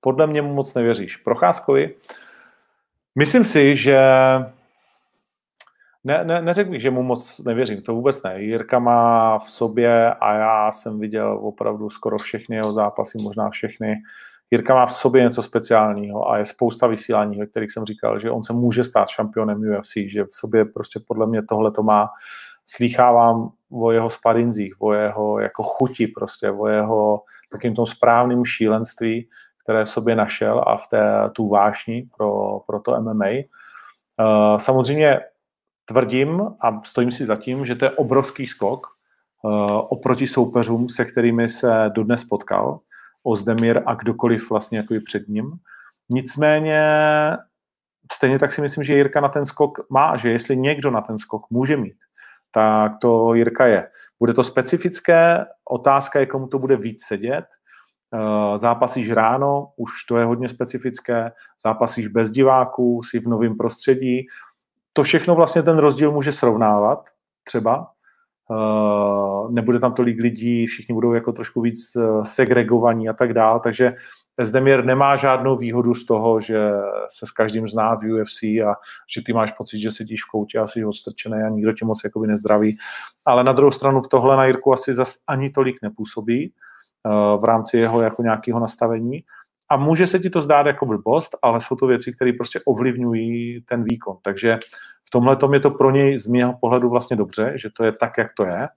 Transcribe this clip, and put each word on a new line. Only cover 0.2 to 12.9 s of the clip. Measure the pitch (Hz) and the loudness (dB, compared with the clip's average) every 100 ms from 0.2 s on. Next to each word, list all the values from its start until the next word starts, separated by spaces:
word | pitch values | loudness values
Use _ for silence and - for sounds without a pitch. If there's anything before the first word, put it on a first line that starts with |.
| 156 | 2
mě | 151 | 0
mu | 147 | -2
moc | 143 135 | -4 -4
nevěříš. | - 117 110 92 - | -2 0 0 -4 -8
Procházkovi? | - 117 180 170 - 139 139 - _ - - - _ _ _ _ _ _ _ | -4 0 0 0 0 0 0 -6 _ -20 -20 -20 _ _ _ _ _ _ _
Myslím | - 147 254 | 0 4 4
si, | 226 156 139 139 | 4 6 6 6
že | 135 135 135 131 131 131 127 - _ _ _ _ _ _ _ _ _ _ - _ _ _ | 4 6 8 8 6 4 0 -14 _ _ _ _ _ _ _ _ _ _ -20 _ _ _
ne, | 131 151 | -2 -2
ne, | 170 170 | 0 -2
neřekl | 170 175 196 | 0 0 -2
bych, | 160 | 0
že | 127 | -2
mu | 127 | -2
moc | 127 123 - - | -2 -4 -6 -12
nevěřím, | - 113 127 104 | -4 -2 -2 -4
to | - | -6
vůbec | 117 127 139 | -2 0 -2
ne. | 95 92 | -6 -8
Jirka | 104 113 110 127 | -4 -4 0 0
má | 120 120 117 117 113 110 | 4 4 6 4 4 0
v | - | -4
sobě, | - 117 110 117 117 113 | -6 -4 0 4 4 4
a | - 110 | 2 0
já | 107 110 110 107 | 0 0 0 0
jsem | 107 - 107 | -4 -10 -8
viděl | 107 110 107 104 | -6 -4 -4 -4
opravdu | 107 104 110 107 107 | -8 -6 -6 -6 -10
skoro | - 107 107 | -8 -6 -6
všechny | - 110 - 110 | -8 -12 -8 -6
jeho | 107 | -4
zápasy, | 107 104 | -2 -2